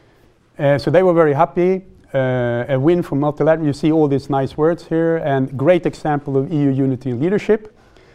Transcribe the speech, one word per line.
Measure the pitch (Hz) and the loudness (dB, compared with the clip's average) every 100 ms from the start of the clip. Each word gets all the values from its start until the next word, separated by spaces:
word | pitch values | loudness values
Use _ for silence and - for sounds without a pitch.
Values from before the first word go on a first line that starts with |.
| _ _ _ _ _ - | _ _ _ _ _ -4
Uh, | 143 143 | 0 0
so | 151 | 2
they | 151 | 2
were | 185 | 4
very | 170 156 | 4 2
happy. | 139 165 - 180 190 190 - _ | 2 0 0 0 -2 -6 -20 _
Uh, | 139 131 127 120 120 120 | -2 -2 -2 -2 -4 -2
a | 135 | 0
win | 143 175 | 2 2
for | 170 139 | 0 -2
multilateral. | 147 143 151 160 156 | -2 0 0 2 0
You | |
see | 135 160 | -2 0
all | 160 151 | 2 2
these | 139 135 | 0 -2
nice | 139 135 - | -4 -4 -2
words | 156 170 - | 0 -2 -4
here, | 165 165 165 | -2 0 -2
and | 156 135 131 131 | -2 -2 -2 -2
great | 139 180 | 2 2
example | 160 - 156 147 143 135 | 2 -6 -4 -4 -2 -4
of | 139 | -2
E | 156 | 0
U | 143 | 0
unity | 135 135 127 135 | 0 0 -2 -4
and | 117 | -4
leadership. | 165 196 - 214 214 _ _ _ _ | -2 -2 0 -2 -2 _ _ _ _